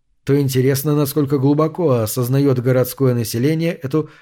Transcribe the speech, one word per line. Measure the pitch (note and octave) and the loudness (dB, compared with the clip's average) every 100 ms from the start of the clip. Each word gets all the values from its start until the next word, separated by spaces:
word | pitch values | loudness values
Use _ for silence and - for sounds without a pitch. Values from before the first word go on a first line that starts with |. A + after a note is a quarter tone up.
| _ _ | _ _
то | - C#3+ | -2 0
интересно, | C3+ C3 C3 C3+ D3+ D3 | 0 0 0 0 0 0
насколько | C#3+ D3+ C3+ C#3+ | 0 -2 0 0
глубоко | C#3 D3 D#3+ D#3+ D#3+ B2 | 2 2 0 0 0 0
осознает | G#2+ B2+ A#2+ C3+ C#3+ B2 | 0 -2 0 2 2 2
городское | B2 B2+ B2 - C3 A#2+ | 2 0 0 0 0 0
население | A2 A#2 C#3+ D#3+ E3 | -2 -2 0 0 -2
эту | - C3 D#3 D3+ - | -4 -4 -4 -4 -10